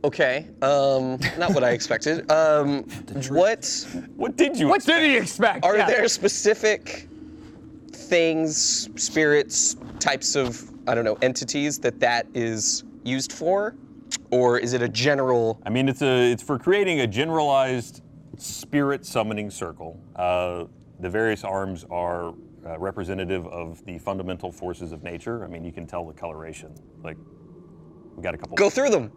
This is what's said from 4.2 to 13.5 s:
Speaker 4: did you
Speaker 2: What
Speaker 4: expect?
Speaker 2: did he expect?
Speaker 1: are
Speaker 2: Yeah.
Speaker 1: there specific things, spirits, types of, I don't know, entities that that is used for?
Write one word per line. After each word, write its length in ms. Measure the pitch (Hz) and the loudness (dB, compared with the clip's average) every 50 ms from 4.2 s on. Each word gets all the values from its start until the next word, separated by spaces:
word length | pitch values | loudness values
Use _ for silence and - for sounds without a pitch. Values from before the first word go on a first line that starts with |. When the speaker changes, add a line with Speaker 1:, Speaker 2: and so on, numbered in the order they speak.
| - 262 285 | -4 -4 2
Speaker 4:
did 200 | - - 277 - 247 | 4 2 4 4 2
you 80 | 156 | 4
Speaker 2:
What 100 | - 370 403 | 4 4 4
Speaker 4:
expect? 220 | - - 320 330 | 6 4 4 6
Speaker 2:
did 100 | 320 302 | 6 6
he 60 | 269 | 4
expect? 480 | 233 196 165 - - 208 220 190 - - | 4 2 0 0 2 4 4 4 4 2
Speaker 1:
are 120 | 175 202 | 4 4
Speaker 2:
Yeah. 100 | 214 208 | 6 4
Speaker 1:
there 220 | 196 - 214 214 233 | 4 4 4 4 2
specific 1000 | - - 170 208 - - - 208 220 - - 220 208 - - - - - - - - - - - - - - - - - - - - - - - - | 0 2 0 0 0 4 2 2 2 4 4 2 2 2 -2 -12 -14 -12 -14 -16 -18 -18 -18 -18 -18 -18 -20 -20 -20 -20 -20 -20 -20 -20 -20 -20 -18
things, 960 | - - - 180 170 165 165 160 160 160 156 151 - - - - - - - - - | -18 -4 0 2 4 4 4 2 2 0 0 0 0 0 0 0 -2 -4 -8 -8 -6
spirits, 760 | - - - 160 156 147 147 147 139 - - - - - - - - - - - | -6 -2 2 2 4 6 6 4 2 2 0 0 0 0 0 -2 -12 -16 -8 -2
types 340 | - - 139 135 - - - | -2 0 0 0 -2 0 0
of, 340 | 143 131 123 117 - - - - - - - | 2 0 0 -2 -6 -12 -18 -18 -10 -4 -2
I 60 | 123 | 0
don't 80 | 117 117 | 0 2
know, 120 | 110 107 - - | 0 0 2 0
entities 560 | 127 127 - 135 117 - 147 143 151 143 - | 0 0 0 -6 -4 -4 -2 -2 -2 -4 -2
that 200 | - 123 113 - | -2 -2 0 2
that 260 | 131 120 120 120 117 - - | 0 2 2 0 -2 -4 -4
is 480 | 123 117 113 113 110 101 - - - - - - - - | -4 -2 -2 -2 -2 -2 -2 -2 -4 -6 -12 -20 -12 -6
used 280 | 120 127 131 131 - - | -4 -4 -4 -4 -6 -8
for? 440 | - 156 165 | -4 -2 0